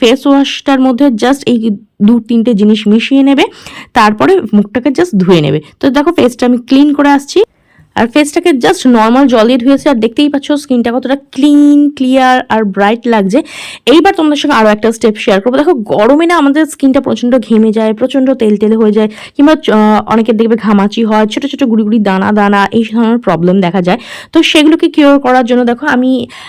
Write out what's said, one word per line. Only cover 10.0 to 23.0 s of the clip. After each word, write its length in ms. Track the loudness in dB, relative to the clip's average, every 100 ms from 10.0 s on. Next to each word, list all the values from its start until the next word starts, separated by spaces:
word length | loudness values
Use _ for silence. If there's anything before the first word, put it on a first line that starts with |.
| -2 -2 -2
পাচ্ছ 240 | -2 -4
স্কিনটা 400 | -6 -2 -2 -2
কতটা 220 | -4 -4 -6
ক্লিন, 760 | -6 -2 2 4 4 4 2
ক্লিয়ার 520 | -2 -2 2 2 0 0
আর 160 | -2
ব্রাইট 420 | -2 0 0 0 -2
লাগছে। 360 | 0 0 -2 -4 -12 -18 -8 2
এইবার 280 | 2 2
তোমাদের 220 | 0 -2 -2
সঙ্গে 200 | -2 0
আরও 120 | 2
একটা 240 | 2 -2
স্টেপ 240 | 0 -2 -2
শেয়ার 240 | -2 0
করবো। 160 | 0 0
দেখো, 180 | 0
গরমে 520 | -2 -2 0 2 2 2
না 100 | 0
আমাদের 300 | 0 0 -2
স্কিনটা 340 | -2 0 0
প্রচণ্ড 380 | -2 -4 0 -2
ঘেমে 340 | 0 2 2
যায়, 200 | 0 -2
প্রচণ্ড 420 | -2 -2 -2 -2
তেলতেলে 420 | 0 0 0 0 2
হয়ে 160 | 2
যায়, 160 | 2 -2 -4 -14 0
কিংবা 180 | 2
চ-, 160 | 2 0
আহ, 420 | 2 2 0 0
অনেকের 240 | -2 0 0
দেখবে 200 | 0 0
ঘামাচি 480 | 0 0 0 -2
হয়, 220 | -2 0 -2
ছোট 200 | -4 -8
ছোট 180 | -4
গুড়ি 200 | -2 0
গুড়ি 140 | 0 0
দানা 340 | 0 -2 0
দানা, 360 | 0 0 0 0
এই 120 | -2 -2
ধরনের 260 | -2